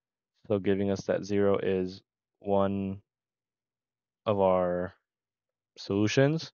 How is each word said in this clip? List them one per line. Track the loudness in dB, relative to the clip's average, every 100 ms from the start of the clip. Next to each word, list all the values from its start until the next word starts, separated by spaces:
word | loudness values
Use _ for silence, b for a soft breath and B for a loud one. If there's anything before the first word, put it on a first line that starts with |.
| _ _ _ _ -4
So | -2
giving | 0 0 0
us | -4 -2
that | -4
zero | -2 0 2 2
is | 0 -2 -4 -8 _ _ _ _
one | -2 0 2 -2 -6 -8 _ _ _ _ _ _ _ _ _ _ _ _ -4
of | 2
our | 2 2 0 -2 -6 -10 _ _ _ _ _ _ _ -16
solutions. | -4 0 0 4 2 2 -6